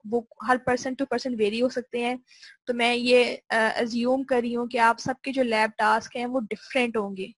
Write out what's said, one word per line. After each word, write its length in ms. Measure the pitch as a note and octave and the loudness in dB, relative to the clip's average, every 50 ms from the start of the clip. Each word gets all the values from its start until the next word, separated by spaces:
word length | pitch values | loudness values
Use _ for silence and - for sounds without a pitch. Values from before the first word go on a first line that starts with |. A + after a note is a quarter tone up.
| - | -6
वो 220 | G#3 A3+ A#3+ A3+ _ - - G#3 | -2 -4 -4 -4 _ -18 -8 0
हर 120 | A3+ B3+ | 0 0
person 400 | B3+ B3+ C4 B3 B3+ - C4 C4 | 2 2 -2 -2 0 -2 -6 -4
to 100 | - C#4 | -4 -4
person 300 | - - B3 - C4 B3 | -2 -2 -4 -2 -4 0
vary 260 | G#3+ G#3+ G3+ G#3+ A#3 | 0 0 0 2 0
हो 60 | B3 B3+ | 0 0
सकते 320 | - B3+ A#3 _ - A#3+ | 0 -4 -8 _ -6 -4
हैं। 240 | A#3+ A#3+ B3+ B3+ _ _ - - - - - _ _ | -2 -2 -4 -6 _ _ -20 -20 -20 -20 -20 _ _
तो 80 | - B3 | -6 -2
मैं 200 | A#3+ A#3 A#3+ A#3+ | 0 2 2 2
ये, 480 | A#3+ A#3+ B3 B3 B3 A#3+ - - - _ _ | 0 4 6 6 6 6 4 0 -6 _ _
अ, 60 | G#3+ | 0
अज्यूम 680 | A3+ A3 A3 - - B3 A3+ A3+ A#3 A#3 B3 C4 C4+ C4+ | 2 2 2 2 0 -4 -2 -2 -2 0 0 0 0 0
कर 180 | - C4 A#3+ | 0 0 0
रही 100 | A#3 A#3+ | 0 -2
हूँ 160 | A#3+ A#3 A#3+ A#3 | -4 -4 -6 -4
कि 100 | - A#3 | 0 4
आप 200 | A#3 A3+ A#3 - | 4 4 4 2
सबके 340 | - C4+ B3+ _ - C#4 | -4 -6 -6 _ -6 -6
जो 100 | B3 C4+ | -2 -2
लैब 300 | B3+ A#3 A3 G#3+ A3 A3 - - | 0 0 2 2 0 0 0 0
task 380 | A3 G#3+ G#3+ A3+ A3 - - | 2 2 2 2 0 -6 -8
हैं 100 | B3 A#3+ | -6 -6
वो 140 | B3 B3 C4 | -4 -4 -4
different 560 | A3 - A3 - - - - C4+ A#3+ A#3 A3 | -4 -4 -8 -12 -10 -4 0 0 0 0 -2
होंगे। 380 | A3+ G3+ G3+ G3 F#3+ F#3+ A3+ - | -4 -4 -4 -6 -10 -10 -12 -14